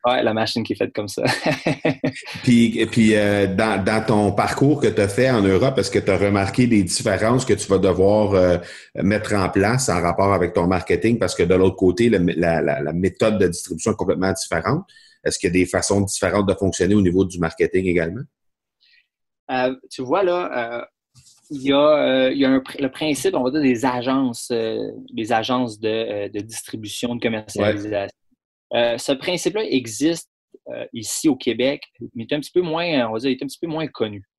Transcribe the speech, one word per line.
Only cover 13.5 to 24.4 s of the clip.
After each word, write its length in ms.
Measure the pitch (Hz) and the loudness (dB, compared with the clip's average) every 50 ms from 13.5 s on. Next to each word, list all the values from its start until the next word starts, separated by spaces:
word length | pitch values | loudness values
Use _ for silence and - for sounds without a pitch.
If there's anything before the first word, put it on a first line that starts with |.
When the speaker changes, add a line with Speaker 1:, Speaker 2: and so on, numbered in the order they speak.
| 85 - - - 87 80 - 117 | 0 -4 -8 -10 -10 -4 -2 -4
Speaker 2:
est 40 | 101 | -2
complètement 360 | - 92 95 87 82 92 95 | -2 -2 -2 0 0 0 -2
différente. 520 | 92 - - - 90 82 82 95 131 170 196 _ _ - _ _ _ _ - | -2 -2 -6 -4 -4 -4 -2 -2 -2 -2 -4 _ _ -20 _ _ _ _ -6
Est-ce 140 | - - - | -6 -4 -2
qu'il 100 | - 92 | -2 0
y 20 | |
a 20 | |
des 140 | 85 92 90 | 2 2 0
façons 340 | 87 - 92 - - 98 101 | 2 0 -2 0 0 0 0
différentes 480 | 98 95 - - 101 90 85 104 101 95 | 0 -2 -2 -2 -2 0 2 0 0 0
de 60 | 92 | 0
fonctionner 400 | - 98 92 - - 90 90 104 | 0 -2 -2 0 0 0 2 4
au 80 | 107 | 4
niveau 220 | 98 90 85 95 95 | 4 4 2 2 0
du 140 | 87 90 87 | 0 -2 -4
marketing 480 | 85 82 - - 87 78 - 92 92 | -4 -4 0 0 -2 0 2 0 0
également? 360 | 92 85 87 82 82 90 117 - - _ _ _ _ _ _ _ _ _ _ _ _ _ _ _ _ _ _ _ _ _ _ _ - | 2 0 0 0 -2 -6 -10 -12 -14 _ _ _ _ _ _ _ _ _ _ _ _ _ _ _ _ _ _ _ _ _ _ _ -6
Speaker 1:
Euh, 240 | 135 127 127 131 131 131 - - | -2 0 0 -2 -2 -6 -14 -18
tu 120 | - - | -12 -10
vois, 200 | 131 123 151 190 | -4 -2 0 0
là, 560 | 196 175 175 180 175 - - 123 117 117 120 120 | 0 0 0 -2 -4 -4 -4 -6 -6 -6 -8 -10
euh, 60 | - _ _ _ _ _ _ - _ - _ _ _ _ | -12 _ _ _ _ _ _ -20 _ -20 _ _ _ _
il 120 | 156 139 | -12 -6
y 100 | 127 139 | -2 0
a, 40 | 139 139 | 2 4
euh, 520 | 147 151 151 147 135 131 131 131 131 131 | 6 6 4 4 4 2 2 2 2 2
il 60 | 131 139 | 2 2
y 60 | 135 | 2
a 60 | 131 | 2
un 100 | 131 135 | 2 2
pr-, 200 | 131 - - - | 0 -4 -8 -6
le 100 | 139 131 | -6 -6
principe, 440 | - - 160 156 143 139 - 196 185 | -4 -4 -2 -2 -2 0 -2 -2 -2
on 80 | 151 | 0
va 80 | 123 131 | -2 -2
dire, 100 | 131 156 | -2 0
des 240 | 147 131 123 110 131 | 2 2 2 2 0
agences, 640 | 131 123 123 117 131 131 135 135 123 117 - | -2 -2 -2 -2 -2 0 0 0 -2 -4 -6